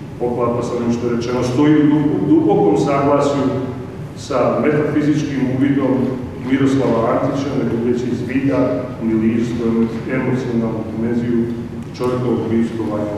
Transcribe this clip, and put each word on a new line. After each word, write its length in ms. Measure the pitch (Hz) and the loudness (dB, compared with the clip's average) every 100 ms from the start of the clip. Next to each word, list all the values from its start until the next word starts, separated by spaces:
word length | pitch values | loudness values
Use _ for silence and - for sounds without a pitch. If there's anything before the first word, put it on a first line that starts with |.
| - - | -12 -6
poklapa 440 | 120 123 120 120 | -4 0 -2 -2
sa 100 | 120 117 | -2 -2
onim 160 | 120 | -2
što 140 | 120 120 | 0 0
je 100 | 117 | -2
rečeno, 260 | 120 123 | -2 -2
stoji 320 | 127 143 147 151 | 0 2 4 6
u 100 | 147 | 4
dubu-, 300 | 151 139 - 147 | 4 2 0 4
dubokom 480 | 165 208 196 160 143 | 4 4 4 4 4
saglasju 640 | 139 139 143 143 139 139 127 123 - - - - - - | 2 2 2 2 2 0 0 -2 -6 -8 -12 -10 -12 -12
sa 220 | - 127 120 - | -6 0 0 2
metafizičkim 760 | 147 147 147 151 147 - 135 131 123 - | 2 2 2 2 2 2 0 -2 -2 2
uvidom 360 | 143 139 131 120 117 - - - 123 | 2 2 2 2 0 -2 -8 -8 -2
Miroslava 500 | 135 135 131 120 117 - | 2 4 4 2 2 2
Antića, 360 | 135 139 139 135 123 | 0 0 -2 -2 -2
ne 60 | 117 | 0
gubeći 360 | 113 120 123 120 | 0 0 0 0
iz 80 | - - | -2 -2
vida 320 | 131 139 - 131 - - - | 0 0 2 0 0 -6 -4
ni 120 | 113 | 0
ličnu 520 | 110 110 113 120 120 113 113 113 - - 131 | 2 2 2 0 -2 0 2 0 -2 -4 -2
emocionalnu 640 | 131 123 117 117 113 110 - | 0 -2 -2 -2 -2 -4 -6
dimenziju 480 | 113 117 120 117 117 117 117 - - - - | -4 -2 0 0 0 0 -4 -8 -10 -12 -4
čovjekovog 420 | 123 123 123 110 110 | -2 0 0 0 0
bivstvovanja 640 | 113 113 113 104 107 107 | 0 0 -2 -4 -4 -4